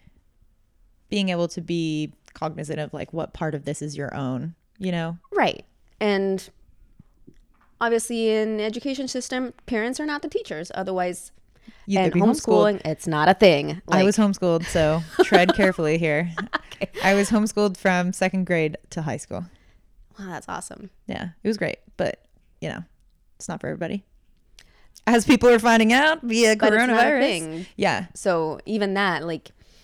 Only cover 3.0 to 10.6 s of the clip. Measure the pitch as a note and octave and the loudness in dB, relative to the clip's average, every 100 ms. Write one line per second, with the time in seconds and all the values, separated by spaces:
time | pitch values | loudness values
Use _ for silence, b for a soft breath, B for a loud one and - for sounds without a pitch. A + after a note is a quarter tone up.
3 | - E3 - - D#3+ D3 C#3+ D3 D3 D3 | -10 -8 -10 -6 -6 -6 -8 -8 -8 -8
4 | C#3+ - C3 B2+ D#3 E3 _ - F#3+ F3 | -10 -8 -6 -6 -8 -12 _ -10 -6 -4
5 | E3 E3+ _ G4+ A3+ - - _ _ - | -4 -8 _ -2 -2 -2 -10 _ _ -4
6 | G#3+ G3 G3 F#3+ - _ _ _ _ _ | -2 0 0 -4 -6 _ _ _ _ _
7 | - _ - - _ _ _ - A#3 A#3 | -20 _ -20 -20 _ _ _ -6 0 0
8 | - A#3 A3 A3 A3 G#3+ A3 A3+ C#4+ C4+ | -2 -2 0 0 0 -2 -4 -6 -6 -6
9 | C4 B3+ - B3+ B3+ - - A3+ A3+ C4 | -6 -8 -6 -6 -8 -10 -6 -4 -4 -4
10 | D4+ D4 D4+ - A4 D#3 | -6 -6 -6 -6 -6 -10